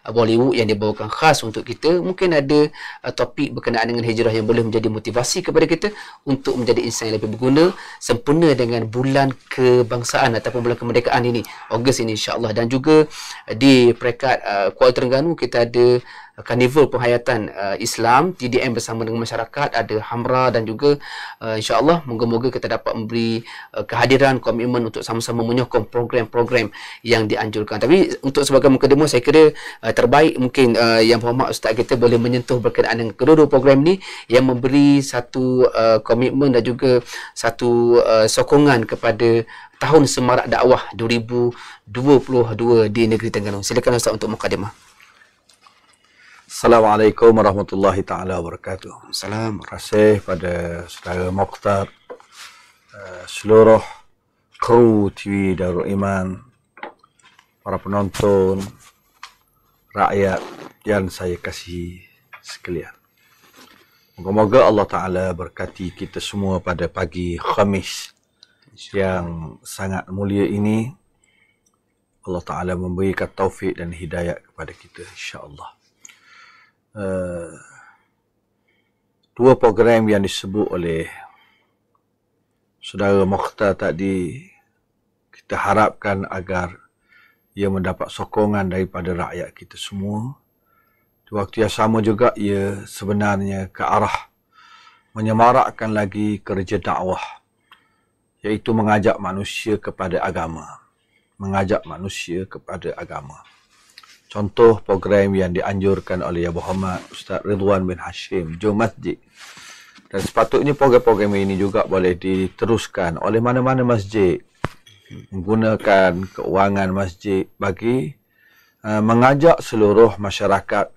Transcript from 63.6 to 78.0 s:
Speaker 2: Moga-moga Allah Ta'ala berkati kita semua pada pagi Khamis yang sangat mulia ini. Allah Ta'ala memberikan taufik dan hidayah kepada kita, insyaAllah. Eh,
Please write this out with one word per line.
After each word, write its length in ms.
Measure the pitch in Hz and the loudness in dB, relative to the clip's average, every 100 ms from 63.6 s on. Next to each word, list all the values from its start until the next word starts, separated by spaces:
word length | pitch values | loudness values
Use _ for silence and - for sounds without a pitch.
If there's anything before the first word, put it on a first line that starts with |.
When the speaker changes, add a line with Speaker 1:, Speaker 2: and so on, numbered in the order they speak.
| - _ _ _ _ - | -20 _ _ _ _ -12
Speaker 2:
Moga-moga 480 | 90 107 107 127 110 | -2 0 4 6 6
Allah 220 | 107 95 | 4 0
Ta'ala 360 | 90 92 90 92 87 | -4 -4 -4 -4 -6
berkati 560 | 90 - 90 - 90 | -10 -12 -12 -10 -12
kita 240 | - 95 85 | -10 -12 -12
semua 400 | - 101 95 90 | -10 -6 -2 -2
pada 320 | 90 85 87 | -4 -6 -6
pagi 480 | 95 85 90 87 85 | -4 -6 -6 -6 -6
Khamis 800 | - - 101 95 - - - _ _ _ _ _ _ - - | -4 0 0 0 -6 -12 -14 _ _ _ _ _ _ -20 -8
yang 640 | 101 95 92 85 82 78 55 - | -4 -2 -2 -6 -10 -12 -16 -18
sangat 400 | - 95 95 - | -10 -8 -8 -8
mulia 380 | 95 101 101 95 | -8 -4 -2 0
ini. 400 | 101 104 110 117 - _ _ _ _ _ _ _ _ _ _ _ _ - | -2 -2 -2 -4 -10 _ _ _ _ _ _ _ _ _ _ _ _ -10
Allah 160 | 87 - | -10 -8
Ta'ala 280 | 87 90 90 | -8 -6 -6
memberikan 480 | 90 90 98 90 90 | -6 -4 -4 -4 -8
taufik 480 | - 95 - 95 | -4 -4 -4 -8
dan 160 | - 85 | -8 -10
hidayah 480 | 82 85 87 87 - | -12 -10 -6 -6 -8
kepada 320 | _ - 80 | _ -18 -18
kita, 320 | - _ - | -18 _ -20
insyaAllah. 680 | 87 - - - - 73 - _ _ _ - _ _ - - _ _ _ _ 107 | -20 -16 -16 -16 -20 -20 -20 _ _ _ -20 _ _ -20 -20 _ _ _ _ -10
Eh, 560 | 95 92 90 87 82 78 - - - _ | -6 -6 -6 -10 -14 -18 -20 -20 -20 _